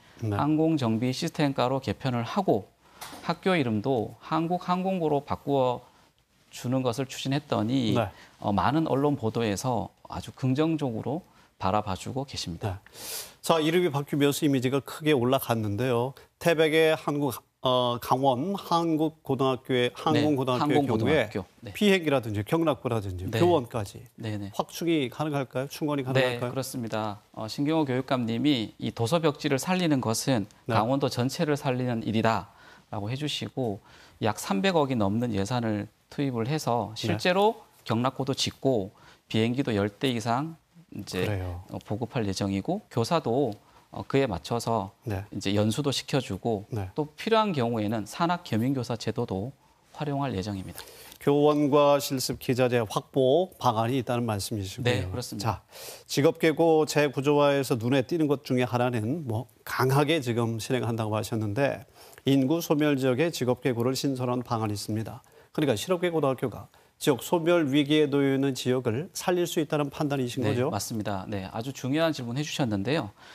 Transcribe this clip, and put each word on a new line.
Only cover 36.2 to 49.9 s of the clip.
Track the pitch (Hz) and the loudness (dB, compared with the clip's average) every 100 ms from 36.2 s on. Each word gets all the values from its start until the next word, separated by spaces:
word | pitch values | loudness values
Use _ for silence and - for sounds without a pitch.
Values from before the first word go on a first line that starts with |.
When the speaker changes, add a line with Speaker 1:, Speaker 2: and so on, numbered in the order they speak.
| 143 123 113 | -4 -2 -2
Speaker 2:
해서 | 156 131 117 104 110 | -2 0 0 -2 -4
Speaker 1:
네. | |
Speaker 2:
실제로 | 113 104 185 185 208 233 - _ | -4 0 2 4 2 0 -10 _
경락고도 | - 113 127 - 131 | -4 0 0 -2 -4
짓고 | 131 - - 135 123 95 - - - _ | -2 -2 0 0 0 -2 -10 -20 -20 _
비행기도 | 113 113 123 131 104 | 2 2 2 0 2
열 | 104 | 0
대 | - 139 | 0 -2
이상 | 120 113 117 160 160 _ - _ - | -2 0 -2 -2 -10 _ -20 _ -14
이제, | 98 95 95 | -8 -4 -2
Speaker 1:
그래요. | 98 92 90 92 | -2 -4 -8 -10
Speaker 2:
어, | 98 - | -12 -6
보급할 | 107 120 131 101 | -6 -4 -4 -2
예정이고, | 95 101 98 95 190 - | -2 0 -2 -2 -4 -4
교사도, | - 117 170 139 120 135 107 _ - _ | -2 0 0 0 0 -2 -4 _ -20 _
어, | - 98 | -14 -2
그에 | 135 135 | 0 2
맞춰서 | 85 - 117 120 117 95 - | -2 -4 -4 -2 -2 -2 -8
Speaker 1:
네. | - 98 101 - | -6 -6 -6 -6
Speaker 2:
이제 | 101 104 | -2 2
연수도 | 107 110 143 | 2 2 -2
시켜주고, | 127 - 143 123 95 120 107 107 | -2 -2 -4 -2 -4 -2 -4 -4
Speaker 1:
네. | 113 92 - | -6 -6 -4
Speaker 2:
또 | 151 - | -6 -6
필요한 | - 226 214 | 0 2 2
경우에는 | 147 117 117 104 113 98 | 0 0 0 0 -2 -4
산학 | - 170 175 | -2 -2 -2
겸임교사 | - 107 123 135 113 120 | -2 0 0 0 -2 -4
제도도 | - 110 120 95 113 - _ _ _ | -4 -4 -4 -4 -6 -10 _ _ _